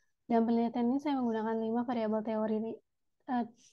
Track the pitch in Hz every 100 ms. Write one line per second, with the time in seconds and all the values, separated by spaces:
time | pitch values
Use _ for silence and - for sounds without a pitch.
0 | _ _ - 233 226 233 233 240 240 269
1 | 294 269 247 220 220 226 226 233 240 233
2 | 220 220 220 220 220 214 226 440 _ _
3 | _ _ - 247 240 - -